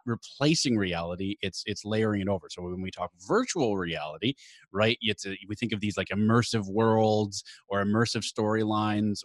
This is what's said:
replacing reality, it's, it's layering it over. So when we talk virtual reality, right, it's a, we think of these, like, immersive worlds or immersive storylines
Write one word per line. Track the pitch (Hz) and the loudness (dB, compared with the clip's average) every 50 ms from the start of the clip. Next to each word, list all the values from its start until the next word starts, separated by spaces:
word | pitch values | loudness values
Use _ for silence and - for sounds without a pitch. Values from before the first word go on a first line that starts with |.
| - | 0
replacing | 123 117 - - - - - 139 151 165 - - 139 117 | -6 -6 -6 -6 -16 -4 0 2 2 4 4 2 2 2
reality, | 107 98 92 85 82 85 85 90 87 95 98 104 - | 2 2 0 0 -2 -2 -4 -4 -4 -4 -6 -6 -4
it's, | - 95 - - - | -6 -6 -6 -8 -8
it's | 110 101 - - | -8 -8 -8 -4
layering | 104 110 110 110 107 104 101 | -2 0 2 2 2 2 0
it | 95 98 | 0 0
over. | 101 87 - - | -2 -2 -4 -10
So | - 90 90 | -14 -10 -8
when | 90 90 92 | -8 -6 -6
we | 92 92 | -6 -8
talk | - 87 87 - _ _ - | -6 -8 -8 -8 _ _ -4
virtual | 107 175 226 254 - - 175 131 110 101 95 | 0 0 0 0 0 0 0 2 2 2 0
reality, | 90 85 82 78 76 76 78 80 104 127 135 _ - - - - - _ 92 | 0 -2 -4 -4 -6 -8 -8 -2 -2 -2 -2 _ -10 -20 -20 -20 -20 _ 0
right, | 98 107 113 120 - | 2 4 4 2 2
it's | 113 107 101 - - | 0 -2 -2 -2 -4
a, | 98 98 - 98 98 | -8 -8 -10 -8 -10
we | 104 | -6
think | - 123 107 | -4 -2 -2
of | 113 101 | -2 -2
these, | 104 104 95 | -2 -2 0
like, | 98 95 - | -2 -2 -2
immersive | 92 104 107 107 113 120 113 - - 113 98 95 | 0 2 4 6 6 4 4 2 0 -2 -2 0
worlds | 95 110 113 113 110 110 110 107 107 107 107 101 101 - - - - - _ - | 0 2 4 4 6 6 4 4 4 4 2 0 -2 -10 -12 -14 -20 -20 _ -4
or | 98 101 101 | -2 -2 0
immersive | 104 104 113 117 - - 113 - - | 2 4 2 2 2 0 -4 -4 -4
storylines | - - 107 107 110 110 110 107 107 107 107 107 107 104 107 107 101 - | -4 -2 0 0 2 0 0 0 0 0 2 2 2 2 0 0 -2 -4